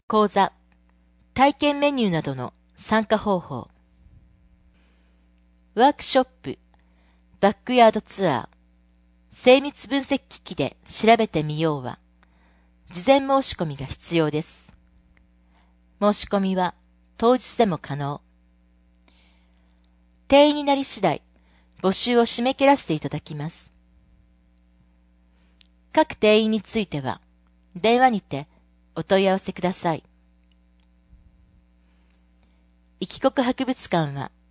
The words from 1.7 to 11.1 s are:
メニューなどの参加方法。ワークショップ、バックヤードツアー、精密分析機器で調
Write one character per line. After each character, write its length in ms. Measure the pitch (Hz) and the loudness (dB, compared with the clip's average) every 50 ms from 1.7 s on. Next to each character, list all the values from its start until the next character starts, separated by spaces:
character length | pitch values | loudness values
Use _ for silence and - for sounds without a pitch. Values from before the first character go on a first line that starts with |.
| 285 285 | -2 0
メ 120 | 285 294 285 | -2 -2 0
ニ 120 | 262 233 | 0 -2
ュ 20 | |
ー 40 | 202 | -2
な 120 | 170 156 147 | -2 -2 -4
ど 120 | 151 135 | -4 -6
の 200 | 131 123 113 - _ _ _ _ | -8 -8 -10 -12 _ _ _ _
参 300 | - - - 214 220 220 | -16 -8 -4 -2 -2 -2
加 140 | - 220 208 | 0 -2 -2
方 200 | - 208 196 180 | 0 -2 -2 -4
法。 300 | 160 - 143 123 - - _ _ _ _ _ _ _ - _ - _ _ _ _ _ _ _ _ _ _ _ _ _ _ _ _ _ _ _ _ _ _ _ _ _ _ _ _ _ _ - | -4 -8 -14 -14 -14 -16 _ _ _ _ _ _ _ -20 _ -20 _ _ _ _ _ _ _ _ _ _ _ _ _ _ _ _ _ _ _ _ _ _ _ _ _ _ _ _ _ _ -2
ワ 140 | 202 240 285 | 2 2 2
ー 40 | 294 | 2
ク 100 | - - | 0 -4
シ 160 | - - 262 | -2 0 0
ョ 40 | 254 | 0
ッ 60 | - _ _ - | 0 _ _ -16
プ、 160 | 139 - - _ _ _ _ _ _ _ _ _ _ _ _ _ _ _ - | -16 -16 -16 _ _ _ _ _ _ _ _ _ _ _ _ _ _ _ 0
バ 120 | - 196 208 | 0 0 0
ッ 40 | _ - | _ -6
ク 120 | - 247 | -2 4
ヤ 140 | 247 233 220 | 6 6 6
ー 40 | 220 | 4
ド 80 | 220 | 2
ツ 260 | - - - - 196 | -6 -10 -8 -4 -2
ア 220 | 175 135 117 - - | 0 0 -2 -4 -8
ー、 60 | _ _ _ _ _ _ _ _ _ _ _ _ _ _ _ _ | _ _ _ _ _ _ _ _ _ _ _ _ _ _ _ _
精 300 | - - - 254 254 277 | -12 -2 4 6 6 6
密 280 | 269 294 - - - 208 | 4 -2 -10 -12 -10 -6
分 120 | 247 277 | -4 -4
析 220 | 269 - 285 - _ | -4 -2 -4 -6 _
機 140 | - - - | -8 -20 -20
器 140 | - - 185 | -16 -14 -8
で 240 | - 143 127 - _ _ - | -6 -6 -6 -6 _ _ -16
調 260 | - - - 214 | -4 4 8 8